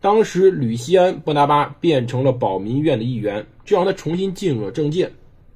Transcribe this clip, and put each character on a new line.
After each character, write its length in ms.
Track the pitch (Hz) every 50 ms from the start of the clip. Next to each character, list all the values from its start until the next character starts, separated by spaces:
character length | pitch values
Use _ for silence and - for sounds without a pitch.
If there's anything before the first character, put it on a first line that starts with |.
当 240 | - 196 208 226 208
时 260 | - - 175 190 190
吕 240 | 185 160 135 113 113
西 220 | 120 120 - 175
安· 180 | 185 180 185 180 147
波 140 | - 160 151
拿 140 | 147 143
巴 260 | 143 147 143 143 139 - -
变 260 | - 170 156 135 120
成 200 | 117 - 123 135
了 80 | 139 123
保 260 | 123 127 107 95 92
民 220 | 95 107 123 139
院 180 | 151 160 143 113
的 60 | 110
一 80 | 123 127
员， 340 | 113 101 104 101 107 107 - _ - -
这 140 | - 202
让 80 | 190 247
他 80 | 202 185
重 240 | - - 151 165
新 160 | 180 190 196 170
进 200 | - 208 180 139
入 120 | 110 104
了 60 | 98
政 200 | - - 151 147
界， 220 | 151 185 - - - - - - _ - _ - -